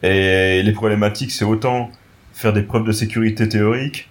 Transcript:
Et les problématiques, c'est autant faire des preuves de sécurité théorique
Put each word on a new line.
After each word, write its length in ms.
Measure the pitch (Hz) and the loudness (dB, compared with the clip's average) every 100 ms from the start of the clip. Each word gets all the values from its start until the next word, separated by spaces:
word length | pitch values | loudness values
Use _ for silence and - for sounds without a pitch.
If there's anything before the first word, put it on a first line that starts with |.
Et 600 | 92 95 95 95 95 92 | 2 2 4 4 4 2
les 100 | 98 | 2
problématiques, 580 | 104 107 104 104 101 127 | 0 0 2 0 -2 -8
c'est 140 | - | -4
autant 460 | 104 110 127 123 117 - _ _ - | 0 0 0 -2 -6 -12 _ _ -20
faire 200 | - 113 | -6 -2
des 100 | 104 | 0
preuves 220 | 101 117 | 0 -2
de 80 | 110 | 0
sécurité 560 | 107 110 117 110 107 110 | -2 -2 0 -2 0 0
théorique 600 | 107 104 120 135 - - | 2 0 0 -4 -8 -18